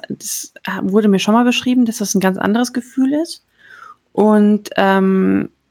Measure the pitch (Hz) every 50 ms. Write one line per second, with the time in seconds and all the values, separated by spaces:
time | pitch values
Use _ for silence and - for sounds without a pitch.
0 | - - 139 143 - - - - - - _ - - - 185 190 - 196 190 214
1 | 214 214 196 185 - - 214 233 240 247 240 - - 254 247 254 247 220 220 -
2 | 208 190 - 196 185 190 185 190 - - 208 233 247 240 247 254 240 - - -
3 | 262 269 285 294 330 339 - - _ _ _ _ _ - - - - - - _
4 | _ _ _ - 202 214 214 214 208 208 214 202 208 - - - 196 196 190 190
5 | 190 190 190 190 190 190 - - - - - _ _ _